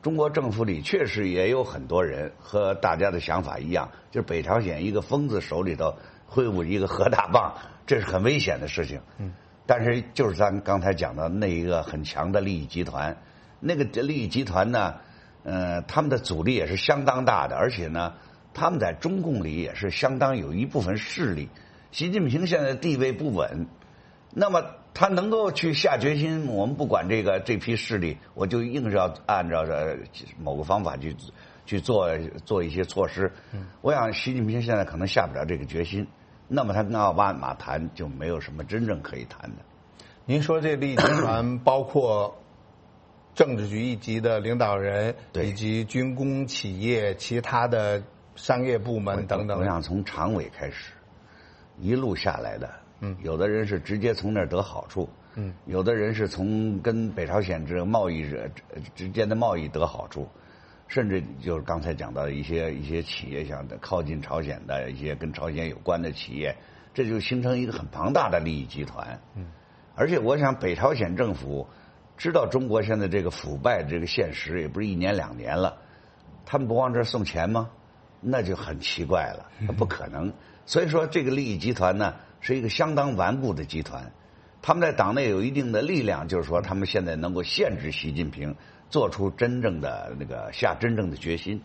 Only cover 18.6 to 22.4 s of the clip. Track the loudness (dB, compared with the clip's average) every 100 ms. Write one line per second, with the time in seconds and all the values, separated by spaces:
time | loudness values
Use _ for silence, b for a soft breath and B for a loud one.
18.6 | 2 2 0 0 -2 0 0 0 0 -2
19.6 | -4 -2 -4 2 0 4 2 2 -2 -2
20.6 | 0 0 0 -2 -4 -2 0 0 -6 B
21.6 | B B B -6 -2 2 2 2